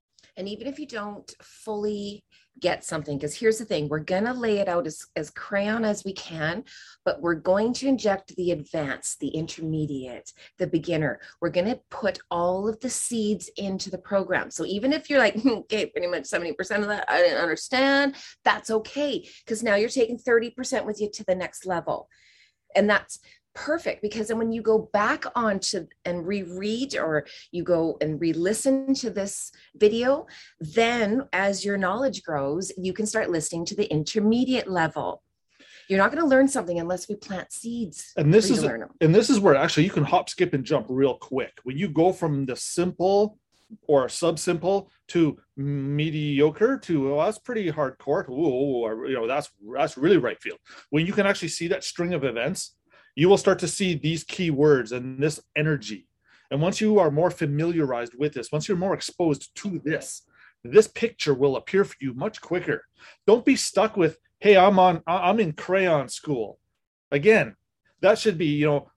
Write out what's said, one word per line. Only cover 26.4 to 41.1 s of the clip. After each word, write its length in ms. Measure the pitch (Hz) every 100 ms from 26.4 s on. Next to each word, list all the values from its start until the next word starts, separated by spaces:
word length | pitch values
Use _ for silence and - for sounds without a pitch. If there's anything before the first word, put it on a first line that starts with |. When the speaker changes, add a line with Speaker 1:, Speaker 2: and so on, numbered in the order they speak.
| 175 180 202 226 277 -
Speaker 1:
or 280 | 160 151 147 - -
you 100 | 175
go 340 | 170 170 165 -
and 200 | 151 151
re-listen 720 | 165 160 175 220 269 269 269
to 180 | 269 233
this 420 | 190 202 - - _ _ -
video, 500 | 208 226 247 285 - - - -
then 640 | 156 214 233 240 208 233 277
as 320 | 180 196 196
your 120 | 202 202
knowledge 460 | 185 208 269 185
grows, 480 | - 151 139 160 185 -
you 160 | 185
can 140 | 180 208
start 240 | 220 -
listening 340 | 170 156 170
to 120 | 170 202
the 80 | 208
intermediate 760 | 156 151 220 208 240 262 254 -
level. 540 | 185 160 151 104 - _ _ _ _ - - -
You're 120 | 190
not 100 | 202
gonna 140 | 285 330
learn 220 | 262 269
something 320 | 269 170 170
unless 280 | 165 180 -
we 60 |
plant 380 | 208 - 180 -
seeds 600 | - 233 240 202 - - -
Speaker 2:
And 180 | 151
this 120 | 196 220
Speaker 1:
for 80 |
you 0 | 226
Speaker 2:
is, 40 |
Speaker 1:
to 40 | -
learn 160 | 117
'em. 80 | - -
Speaker 2:
and 140 | 160
this 160 | 190 226
is 80 | 226
where 160 | 196
actually 300 | 135 165 -
you 60 | 180
can 120 | 170
hop, 260 | 147 175 -
skip, 240 | - 175
and 120 | 143
jump 220 | 131 147 110
real 280 | 131 139